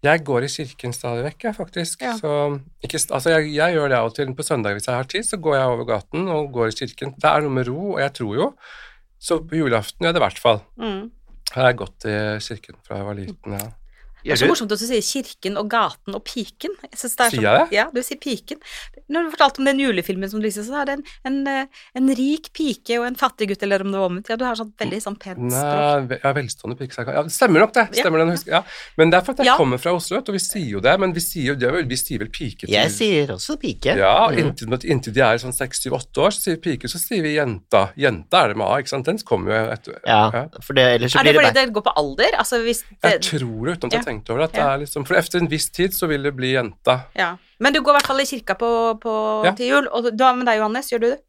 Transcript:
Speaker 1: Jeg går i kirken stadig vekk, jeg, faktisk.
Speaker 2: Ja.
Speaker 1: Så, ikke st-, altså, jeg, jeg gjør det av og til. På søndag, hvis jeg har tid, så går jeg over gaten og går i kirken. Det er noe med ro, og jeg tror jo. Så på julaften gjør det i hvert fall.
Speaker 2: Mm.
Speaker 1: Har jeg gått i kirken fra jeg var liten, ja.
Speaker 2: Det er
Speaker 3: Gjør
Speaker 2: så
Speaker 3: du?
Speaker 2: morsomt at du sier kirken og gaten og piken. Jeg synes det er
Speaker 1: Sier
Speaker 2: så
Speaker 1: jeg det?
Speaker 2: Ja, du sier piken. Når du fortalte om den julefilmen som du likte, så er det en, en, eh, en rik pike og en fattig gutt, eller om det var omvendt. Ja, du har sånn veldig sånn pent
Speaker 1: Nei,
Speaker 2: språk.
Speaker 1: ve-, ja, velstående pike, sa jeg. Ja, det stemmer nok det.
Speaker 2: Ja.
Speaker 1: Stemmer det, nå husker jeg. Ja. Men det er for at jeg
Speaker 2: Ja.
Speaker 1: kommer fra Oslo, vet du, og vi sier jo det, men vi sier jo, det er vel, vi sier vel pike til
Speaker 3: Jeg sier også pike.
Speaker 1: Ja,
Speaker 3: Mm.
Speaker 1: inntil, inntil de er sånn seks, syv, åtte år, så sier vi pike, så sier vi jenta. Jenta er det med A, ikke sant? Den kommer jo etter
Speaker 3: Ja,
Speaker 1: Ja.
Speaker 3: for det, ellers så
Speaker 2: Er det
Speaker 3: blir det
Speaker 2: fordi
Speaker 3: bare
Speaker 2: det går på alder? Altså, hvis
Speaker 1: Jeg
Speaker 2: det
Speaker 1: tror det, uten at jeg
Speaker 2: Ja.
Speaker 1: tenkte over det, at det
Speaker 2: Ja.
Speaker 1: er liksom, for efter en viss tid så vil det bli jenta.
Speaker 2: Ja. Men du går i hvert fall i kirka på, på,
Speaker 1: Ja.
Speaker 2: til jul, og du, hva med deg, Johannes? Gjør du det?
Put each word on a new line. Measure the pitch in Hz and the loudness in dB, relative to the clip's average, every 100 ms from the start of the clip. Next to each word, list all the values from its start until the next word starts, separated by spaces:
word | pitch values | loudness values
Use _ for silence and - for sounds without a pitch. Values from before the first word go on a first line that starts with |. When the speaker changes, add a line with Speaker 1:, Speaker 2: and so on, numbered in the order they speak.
Speaker 1:
Jeg | 143 165 | 2 2
går | 147 123 | 2 -2
i | 139 | -2
kirken | - 143 - 120 | -8 -10 -10 -10
stadig | 120 123 120 | -8 -6 -6
vekk, | 139 - 233 | -6 -6 -8
jeg, | 208 | -8
faktisk. | 175 - 165 - | -10 -8 -8 -6
Speaker 2:
Ja. | 254 226 | -6 -6
Speaker 1:
Så, | 156 147 147 143 135 - | -2 -2 -2 -4 -10 -16
ikke | - 156 | -8 -6
st-, | - 139 | -4 -2
altså, | 147 | 2
jeg, | 160 151 147 | 2 2 0
jeg | 165 | 0
gjør | 165 143 | 2 2
det | 123 | 2
av | 113 | 0
og | - | -2
til. | 135 131 | -6 -6
På | |
søndag, | 151 139 104 101 | -4 -2 -2 -4
hvis | 104 | -4
jeg | 123 | -4
har | 127 | -4
tid, | 190 | -6
så | 226 208 | -4 -4
går | 156 139 | 0 2
jeg | 131 | 2
over | 120 120 | 0 -2
gaten | 107 - 156 190 | -4 -2 -6 -2
og | 156 143 | -4 -4
går | 127 113 | -2 -2
i | 110 | -2
kirken. | 127 - 139 135 | -10 -8 -12 0
Det | 151 | 2
er | 151 151 | 2 0
noe | 131 | -2
med | 123 | -2
ro, | 139 202 | -4 -6
og | - | -4
jeg | 139 135 | -4 -4
tror | 113 110 | -6 -2
jo. | 226 - - - - _ _ _ | -4 -6 -20 -20 -20 _ _ _
Så | - 165 165 | -2 -2 -2
på | 160 | -2
julaften | 143 117 104 - | 2 0 -2 -4
gjør | 170 | -2
det | 170 | 2
i | 104 | 0
hvert | - | 0
fall. | 120 107 _ - | 0 0 _ -10
Speaker 2:
Mm. | 226 196 220 - - - - - | -8 -8 -10 -18 -20 -14 -10 2
Speaker 1:
Har | 127 | 2
jeg | 123 | 2
gått | 98 _ | -8 _
i | 110 104 107 107 - | -6 -4 -4 -6 -8
kirken | 107 - - | -14 -16 -20
fra | _ 101 | _ -10
jeg | 98 | -8
var | 101 | -10
liten, | 95 190 104 101 | -12 -12 -12 -10
ja. | 110 - - _ - - | -10 -14 -20 _ -20 -16
Speaker 2:
Det | 123 | -4
er | 139 | 2
Speaker 3:
Gjør | |
Speaker 2:
så | 151 | 2
Speaker 3:
du? | |
Speaker 2:
morsomt | 330 214 | 2 -2
at | 202 | -4
du | 233 | -2
sier | 240 | -2
kirken | - 277 - - 190 202 | -2 -6 -8 -10 -6 -4
og | 214 | -2
gaten | 226 196 - - 208 | 0 0 -4 -12 -12
og | |
piken. | - - 214 _ 320 392 | -10 -10 -10 _ -12 -12
Jeg | - - | -14 -10
synes | 247 - | -10 0
det | 240 | 0
er | |
Speaker 1:
Sier | 131 | 2
Speaker 2:
så | |
Speaker 1:
jeg | 104 117 330 | 4 4 4
det? | 208 | 0
Speaker 2:
Ja, | 262 | 0
du | 247 | -2
sier | 254 - | -6 -8
piken. | 294 220 - - - - - - _ | -6 -6 -8 -18 -16 -18 -18 -20 _
Når | 302 339 | -2 -2
du | |
fortalte | 311 285 277 | 4 2 4
om | 269 | 0
den | 269 | 2
julefilmen | 277 190 170 185 190 | 0 0 -2 -6 -6
som | 214 | -4
du | 214 | -4
likte, | 208 | -6
så | 214 285 | -8 -6
er | 277 | -4
det | 277 | -6
en, | - - 262 | -10 -12 -6
en, | 277 277 | -4 -2
eh, | 269 269 - - 254 | -4 -6 -14 -14 0
en | 262 | 2
rik | 254 269 311 - - | 2 0 -2 -6 -4
pike | 311 - - 233 | -4 -4 -4 -2
og | |
en | 240 254 | -2 0
fattig | 269 - 214 | -2 0 -4
gutt, | 202 202 | -2 0
eller | 196 | 0
om | 196 | 0
det | 196 | -2
var | 185 | -2
omvendt. | 180 220 | -2 -6
Ja, | 226 | -4
du | 254 | -4
har | 226 | -4
sånn | 220 _ | -8 _
veldig | 214 196 | -6 -6
sånn | 208 214 | -8 -10
pent | 196 175 | -12 -6
Speaker 1:
Nei, | 123 | -4
Speaker 2:
språk. | 123 147 147 147 147 127 | -2 0 2 2 2 0
Speaker 1:
ve-, | 127 | -2
ja, | 139 139 | -2 -2
velstående | 123 - - 127 | -6 -10 -10 -10
pike, | 131 - | -10 -10
sa | |
jeg. | 123 143 | -4 -2
Ja, | 156 | -2
det | - | 2
stemmer | 247 160 214 | 6 6 6
nok | 247 | 4
det. | 220 | 2
Speaker 2:
Ja. | 214 | 0
Speaker 1:
Stemmer | 254 160 | 2 2
det, | 165 | 2
nå | 170 | 0
husker | - | -2
jeg. | 165 | -2
Ja. | - - - - | -2 -16 -12 4
Men | 160 | 8
det | 180 | 8
er | 180 | 4
for | 269 | 2
at | |
jeg | 254 | 4
Speaker 2:
Ja. | 254 | 6
Speaker 1:
kommer | 139 123 | 4 2
fra | 165 | 0
Oslo, | 175 - 180 | -2 -2 -6
vet | |
du, | 262 | -4
og | 196 | -4
vi | - | -4
sier | 214 139 | -4 -4
jo | 101 | 2
det, | 110 185 | 4 4
men | 196 | 2
vi | 170 | -2
sier | 165 170 127 | -4 -4 -2
jo, | 143 | 0
det | 123 | 0
er | 170 | 0
vel, | 143 | -2
vi | 127 | -4
sier | - 120 | -6 -6
vel | 110 | -8
pike | - 135 - | -8 -10 -10
til | - | 0
Speaker 3:
Jeg | 104 139 202 | 2 2 2
sier | 220 165 139 95 | 2 2 0 -4
også | - 302 | -6 -6
pike. | 277 214 131 101 | -6 -2 0 4
Speaker 1:
Ja, | 95 139 220 | 6 6 4
Speaker 3:
Mm. | - | 2
Speaker 1:
inntil, | 151 - 113 127 - | 0 -2 -6 -4 0
inntil | 135 123 | -2 0
de | 110 | 2
er | 123 117 | 4 4
sånn | 127 | -2
seks, | 123 131 - | -6 -6 -6
syv, | 135 131 | -6 -6
åtte | - - | -6 0
år, | 170 | 0
så | 208 - | 0 -4
sier | 165 | -4
vi | - 135 | -4 -6
pike, | - | -6
så | 170 | -8
sier | - 220 | -4 -2
vi | 156 151 | 0 0
jenta. | 139 98 _ 107 98 | -2 -4 _ 2 2
Jenta | - 139 95 78 180 127 | 2 0 0 2 4 4
er | |
det | 104 | 2
med | 98 | 0
A, | 131 | 0
ikke | 135 | -2
sant? | 139 | -4
Den | 127 214 | -4 -4
kommer | - 101 95 | -2 -2 0
jo | 110 110 113 | 0 0 -6
etter | - - - | -12 -10 4
Speaker 3:
Ja, | 110 110 | 6 6
Speaker 1:
Ja. | 117 151 - | 2 -6 -14
Speaker 3:
for | - | 0
det, | 139 123 120 | 6 6 6
ellers | 123 | 4
så | 254 | 4
Speaker 2:
Er | 269 | 6
det | - | 8
Speaker 3:
blir | |
det | 285 | 6
Speaker 2:
fordi | 269 | 4
Speaker 3:
bare | 262 | 2
Speaker 2:
det | 208 | 0
går | |
på | - - | 0 0
alder? | 147 135 - - | -2 0 0 2
Altså, | - 240 | 0 0
hvis | 233 233 - | 0 -2 -6
Speaker 1:
Jeg | - 170 175 | 0 2 2
Speaker 2:
det | |
Speaker 1:
tror | - 151 127 110 123 | 0 -4 -4 -4 -4
det, | 175 | -4
uten | |
at | 123 | -2
jeg | 226 | -2
Speaker 2:
Ja. | 233 | -2
Speaker 1:
tenkte | 110 - | -8 -4
over | 117 | -2
det, | |
at | 160 | -2
det | - | 0
Speaker 2:
Ja. | 147 | 0
Speaker 1:
er | 139 | -2
liksom, | 147 147 131 | -4 -8 0
for | 180 | 0
efter | 175 180 | 2 0
en | 165 | 0
viss | 151 - | -2 -4
tid | - 185 | -2 -2
så | 180 170 | 0 -2
vil | 147 | 0
det | 143 131 | -2 -2
bli | 131 | 0
jenta. | 131 117 - - 127 127 - | 0 0 -2 0 0 -2 -2
Speaker 2:
Ja. | 180 180 _ _ | -2 -4 _ _
Men | 247 | 2
du | 302 | 2
går | 269 | 4
i | 285 | 4
hvert | 277 | 4
fall | 269 | -2
i | |
kirka | 269 254 - 190 | -2 -4 -6 -2
på, | 233 233 226 220 | 0 0 0 -2
på, | 226 220 214 214 | -4 -2 -2 2
Speaker 1:
Ja. | 214 | 0
Speaker 2:
til | 208 247 | 0 2
jul, | 285 277 | 2 2
og | 240 | -2
du, | 233 220 | -2 4
hva | 262 247 | 4 4
med | 247 | 2
deg, | 220 | 2
Johannes? | 214 233 - | 2 -2 -4
Gjør | 240 | 0
du | 233 | 0
det? | 277 | -2